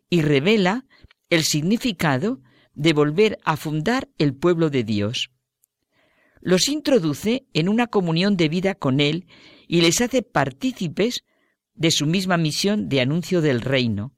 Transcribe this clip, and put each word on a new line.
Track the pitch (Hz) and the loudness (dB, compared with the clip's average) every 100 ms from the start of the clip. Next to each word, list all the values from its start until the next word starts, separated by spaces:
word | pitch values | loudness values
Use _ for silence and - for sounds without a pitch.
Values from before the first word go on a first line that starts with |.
| _ | _
y | 175 | 0
revela | 147 139 160 220 180 233 - _ - _ _ | 2 2 2 2 2 -2 -6 _ -20 _ _
el | 165 | -2
significado | 147 156 165 226 254 180 165 131 196 262 - _ _ | 0 -2 0 0 -2 -2 -2 0 -2 -6 -12 _ _
de | - 156 | -2 2
volver | 147 147 156 220 - - | 2 2 2 2 0 -4
a | 156 | -4
fundar | 160 151 156 254 - - | -4 -4 -2 -2 -4 -2
el | 147 | -2
pueblo | 131 175 170 165 | 0 0 2 0
de | 139 | 0
Dios. | 113 104 101 127 - _ _ _ _ _ _ _ _ _ _ _ | -2 -2 -2 -4 -8 _ _ _ _ _ _ _ _ _ _ _
Los | - 180 269 | 0 0 2
introduce | 302 294 247 165 139 202 254 - | -2 2 2 2 -2 -2 -4 -4
en | - 170 | -2 0
una | 220 233 | 0 0
comunión | 208 175 160 196 196 | -2 0 0 0 2
de | 156 | 0
vida | 175 185 | 0 -2
con | 196 139 135 | -2 -2 2
Él | 143 160 - - - - - | 2 0 -8 -18 -20 -20 -2
y | 170 | 2
les | 170 165 | 2 2
hace | 240 262 | 0 -2
partícipes | - 151 139 - 254 240 170 - 220 - - _ _ _ _ - | -2 -2 -2 -2 -6 -4 -6 -2 -2 -4 -12 _ _ _ _ -4
de | 160 | 0
su | - 147 | 0 0
misma | 185 185 170 | 0 0 0
misión | 160 - 196 214 208 | 0 -2 -2 -2 -2
de | 135 | 0
anuncio | 127 165 160 180 | 0 0 0 0
del | 151 120 | 2 0
reino, | 113 135 120 101 113 | 0 0 0 -2 -6